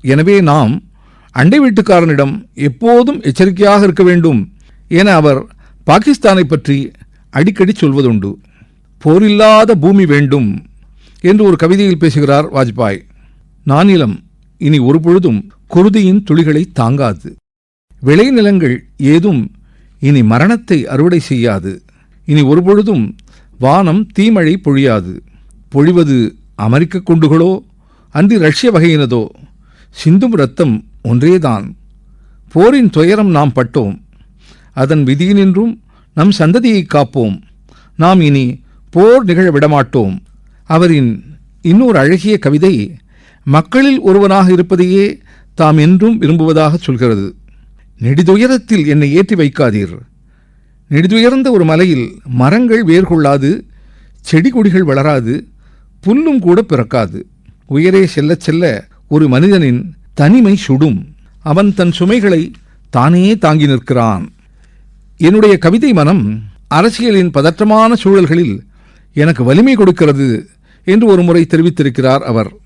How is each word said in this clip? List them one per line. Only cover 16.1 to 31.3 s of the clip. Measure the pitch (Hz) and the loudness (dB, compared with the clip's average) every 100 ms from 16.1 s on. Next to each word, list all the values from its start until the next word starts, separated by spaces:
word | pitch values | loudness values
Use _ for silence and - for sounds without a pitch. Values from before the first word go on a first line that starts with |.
| 196 | 0
துளிகளை | 202 156 160 147 180 | 0 0 0 -2 -4
தாங்காது. | - 117 139 127 85 - - _ _ _ _ _ _ | -4 -2 -2 -4 -6 -14 -20 _ _ _ _ _ _
விளைநிலங்கள் | 127 156 254 254 208 196 147 127 _ _ 139 | 0 2 2 2 0 0 -2 -6 _ _ 0
ஏதும் | 160 196 147 - - _ _ _ _ | 2 0 -2 -6 -12 _ _ _ _
இனி | 139 143 | -2 2
மரணத்தை | 110 117 180 233 - 170 117 | 2 2 0 -2 -2 -4 -2
அறுவடை | 135 165 175 | -2 0 0
செய்யாது. | - 131 117 98 92 90 _ _ _ _ - | -2 -4 -2 -4 -8 -12 _ _ _ _ -4
இனி | 151 | 0
ஒரு | 135 156 | 2 0
பொழுதும் | 180 208 214 175 107 - _ _ _ _ | 2 0 0 -2 -4 -10 _ _ _ _
வானம் | 127 170 185 180 208 | 0 2 0 -2 -4
தீமழை | - 214 214 160 147 | -2 0 2 0 -2
பொழியாது. | 147 135 135 110 90 92 _ _ _ _ _ | -2 0 0 -2 -6 -16 _ _ _ _ _
பொழிவது | 139 151 175 156 131 110 - _ | 0 2 2 0 0 -2 -6 _
அமெரிக்க | - 107 131 170 185 | -6 -2 0 -2 -6
குண்டுகளோ | 190 165 160 160 170 190 - _ _ _ _ | -2 0 2 2 0 -2 -10 _ _ _ _
அன்றி | 147 202 220 | -2 0 2
ரஷ்ய | 156 151 247 | 0 0 0
வகையினதோ, | 190 170 156 135 120 107 - - _ _ _ _ | 2 0 0 -2 -4 -6 -14 -20 _ _ _ _
சிந்தும் | - 156 185 247 214 | -6 0 2 2 -2
இரத்தம் | 127 - 160 107 - - | -4 -2 -2 -2 -8 -12
ஒன்றேதான். | 113 120 151 | -4 0 2